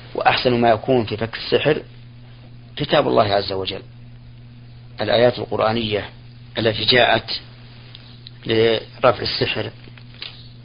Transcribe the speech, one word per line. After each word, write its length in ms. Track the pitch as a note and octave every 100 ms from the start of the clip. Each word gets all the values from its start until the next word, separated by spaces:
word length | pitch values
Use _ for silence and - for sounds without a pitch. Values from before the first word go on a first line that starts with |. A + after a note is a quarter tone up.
| - -
وأحسن 460 | B2+ A#2+ B2+ A#2+
ما 80 | A#2+
يكون 360 | A2 - B2+ G#2+
في 120 | G#2+
فك 200 | A2+ -
السحر 440 | - A#2+ C#3+ D#3 - - - - - - - - - -
كتاب 320 | D3 D#3 C3
الله 160 | B2
عز 280 | G#2+ G2+ G2
وجل، 300 | F#2+ F#2 F#2+ - - - - - - - - - - - -
الآيات 380 | G#2+ A2 B2 G#2+
القرآنية 680 | - G#2 G#2+ A2+ A2 G2+ - - - - - -
التي 280 | A2 G#2 G#2+
جاءت 560 | B2 A2 A2+ - - - - - - - - - - - - -
لرفع 760 | A2+ A2+ A2 - - C3 -
السحر، 500 | G#2+ - B2+ - G#2 - - - - - - - - -